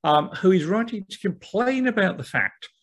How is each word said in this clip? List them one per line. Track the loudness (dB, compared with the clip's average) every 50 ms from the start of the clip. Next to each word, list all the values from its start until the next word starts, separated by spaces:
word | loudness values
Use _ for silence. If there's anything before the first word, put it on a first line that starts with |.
| 2
um, | 4 2 2 2 -2
who | -8 2 2 4
is | 4 4 2
writing | 0 -2 -2 -2 -4 -6 -10 -10 _
to | -16 -6
complain | -6 -6 -6 -6 -14 -6 -2 0 0 0 0 0 0 0
about | 2 2 2 0 0
the | -4
fact | -10 -4 -2 0 0 -2 -4 _ -20 -20 _ _